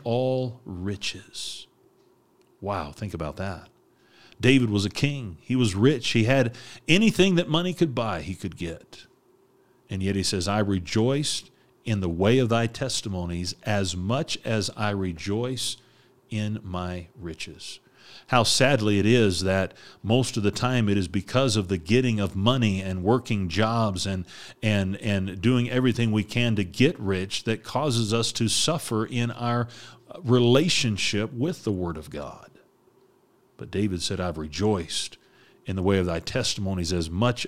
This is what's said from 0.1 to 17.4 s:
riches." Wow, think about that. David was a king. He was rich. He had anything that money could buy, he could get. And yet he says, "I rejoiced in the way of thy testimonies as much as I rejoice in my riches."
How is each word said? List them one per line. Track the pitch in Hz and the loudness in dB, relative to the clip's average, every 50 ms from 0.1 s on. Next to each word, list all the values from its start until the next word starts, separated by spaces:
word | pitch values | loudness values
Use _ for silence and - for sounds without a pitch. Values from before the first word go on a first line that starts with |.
| 117 123 127 127 131 127 127 123 117 - - | -2 0 0 0 0 -2 -2 -4 -8 -10 -12
riches." | - 92 90 90 98 101 95 - - - 101 - - - - - - - - - - _ _ _ _ _ _ _ _ _ _ _ _ _ _ _ _ _ _ | -12 -10 -6 -6 -6 -6 -4 -6 -8 -8 -8 -14 -16 -14 -12 -12 -10 -12 -14 -16 -20 _ _ _ _ _ _ _ _ _ _ _ _ _ _ _ _ _ _
Wow, | - 98 101 95 78 73 | -6 -4 -4 -4 -4 -6
think | 73 - 110 101 90 | -8 -10 -8 -8 -6
about | 82 82 76 71 - | -6 -6 -8 -6 -6
that. | 95 98 92 80 - - _ _ _ _ _ _ _ _ _ _ - - - - | -8 -8 -8 -10 -14 -20 _ _ _ _ _ _ _ _ _ _ -20 -20 -8 2
David | 104 120 135 135 123 113 | 6 6 6 6 6 4
was | 104 101 98 | 2 2 0
a | 101 | 0
king. | - - - 143 143 139 123 101 85 - | 0 -2 -2 -2 -2 -4 -8 -10 -12 -12
He | - - 123 | -6 -2 0
was | 131 123 110 95 | 2 2 2 4
rich. | 98 113 139 156 123 - - | 6 6 6 6 4 0 0
He | - 120 107 | 2 2 4
had | 113 135 135 127 120 - - - - - - - - | 4 4 4 2 2 -2 -6 -14 -18 -20 -8 2 4
anything | 156 196 226 220 - - 185 196 185 | 4 6 6 4 4 6 4 4 4
that | 165 170 131 | 4 2 2
money | 156 165 175 185 170 | 0 0 0 0 0
could | - 180 156 123 | 0 0 0 0
buy, | 123 117 110 95 80 | -2 -2 -2 -4 -4
he | 73 82 92 | -6 -8 -8
could | - - 92 80 - | -8 -8 -10 -8 -8
get. | 85 85 82 76 - _ - - - - _ _ _ _ _ _ _ _ _ _ _ _ _ _ _ - | -8 -8 -8 -10 -14 _ -20 -20 -20 -20 _ _ _ _ _ _ _ _ _ _ _ _ _ _ _ -8
And | 101 95 95 | -6 -4 -2
yet | 98 101 98 | 0 0 0
he | 90 | 0
says, | - - 95 85 101 | -2 -2 -2 -2 0
"I | 101 107 | 0 2
rejoiced | 107 98 98 92 85 - - 110 110 123 135 143 151 - - - - - _ _ _ _ _ _ _ | 2 2 0 -2 -2 -2 0 2 2 2 2 0 -2 -2 -4 -6 -8 -12 _ _ _ _ _ _ _
in | 117 113 101 | -4 -2 -2
the | 95 87 | -2 -2
way | 85 82 95 104 120 131 | -2 2 4 4 6 6
of | 127 110 | 4 4
thy | 117 117 117 113 | 2 2 0 0
testimonies | 117 - 139 127 - - - 110 98 90 87 87 85 87 90 90 - - - | -2 -4 -4 -4 -4 -4 -4 -4 -6 -6 -4 -4 -4 -4 -4 -6 -8 -8 -4
as | 107 104 101 101 90 87 | -2 0 0 0 -2 -4
much | 90 90 98 120 139 160 - - - - | -4 -2 -2 -2 -2 -2 -4 -8 -8 -4
as | - 113 110 98 - - | -2 -2 -2 -2 -4 -4
I | - 110 104 | -4 -4 -2
rejoice | 101 98 95 92 85 78 76 101 101 110 120 127 131 120 - - - - _ _ _ _ _ _ _ _ _ _ | -2 -2 -4 -4 -6 -6 -6 -4 -4 -4 -4 -4 -6 -6 -6 -6 -8 -8 _ _ _ _ _ _ _ _ _ _
in | 113 107 107 107 107 107 | -6 -4 -4 -4 -4 -6
my | - 98 90 90 90 90 90 90 85 - _ - | -8 -8 -6 -6 -6 -6 -6 -8 -10 -14 _ -14
riches." | 87 85 80 - | -12 -12 -12 -10